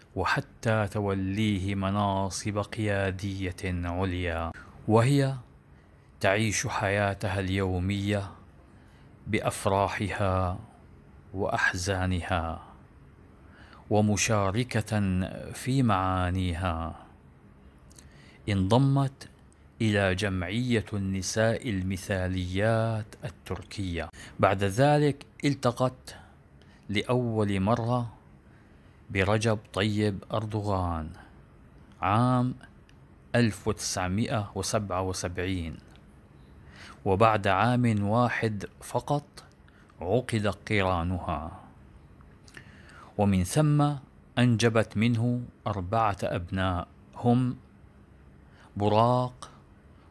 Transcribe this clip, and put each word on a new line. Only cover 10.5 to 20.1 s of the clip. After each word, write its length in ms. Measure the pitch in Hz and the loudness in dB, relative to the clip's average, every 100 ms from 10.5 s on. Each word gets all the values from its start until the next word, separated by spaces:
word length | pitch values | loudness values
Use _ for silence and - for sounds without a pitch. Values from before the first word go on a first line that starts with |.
| 98 - - - - - - - | -4 -12 -20 -20 -20 -20 -20 -12
وأحزانها 1300 | 95 98 113 - 92 90 92 92 90 - 90 82 82 - - - - - - - - - - - - - | -6 -4 0 0 -2 -2 -2 -2 -2 -2 -2 -2 -8 -14 -20 -20 -20 -20 -20 -20 -20 -20 -20 -20 -18 0
ومشاركة 1300 | 104 104 98 - 107 98 110 123 110 - 107 98 92 92 - - | 2 4 2 2 2 2 0 -2 -2 -2 0 0 0 -2 -6 -12
في 320 | - 123 135 | -8 -2 2
معانيها. 1120 | 120 95 92 92 90 92 90 82 92 80 82 - - - - - - - - - - - - - - - - | 4 2 2 2 0 0 0 0 -2 -2 -6 -10 -18 -20 -20 -20 -20 -20 -20 -20 -20 -20 -20 -20 -20 -10 -2
انضمت 800 | 98 95 120 139 139 135 - - - - - - - | 0 4 4 6 2 0 -6 -18 -20 -20 -20 -16 -2
إلى 340 | 110 104 95 | 0 2 2